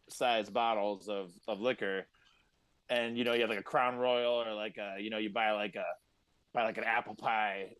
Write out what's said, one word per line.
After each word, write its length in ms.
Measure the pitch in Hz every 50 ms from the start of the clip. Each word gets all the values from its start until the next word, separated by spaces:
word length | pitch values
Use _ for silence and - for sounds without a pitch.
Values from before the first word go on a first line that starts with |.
| _ -
sized 440 | - - 135 123 120 113 104 101
bottles 560 | 98 120 117 117 113 107 101 104 104 98 - 104
of, 240 | 104 98 95 87 85 - - -
of 120 | 107 98
liquor, 460 | 110 127 127 - 110 98 95 95 92 - _ _ _ _ _ _ _ _ _ _ _ _ _ _ _ -
and, 280 | 123 120 117 117 117
you 80 | 120 123
know, 80 | 120
you 80 | 117 117
have, 80 | 117 110
like, 80 | 113 101
a 40 | 95
Crown 320 | - - 147 127 123 123
Royal 380 | 123 123 127 123 120 120 120 120
or, 180 | 117 117 113 107
like, 220 | 104 107 110 92
a, 200 | 113 104 101 98 98
you 80 | 104 110
know, 60 | 110 107
you 120 | 110 107
buy, 220 | 98 117 110 107
like, 220 | 107 104 104 104 -
a, 80 | 107 92 85 90 - _ _ _ _ _ _ _ _ _ _
buy, 100 | - 127 117
like, 120 | 113 110 110
an 60 | 110
apple 300 | 113 113 117 120 110 107
pie 560 | - - 135 113 110 107 104 98 98 95 92 -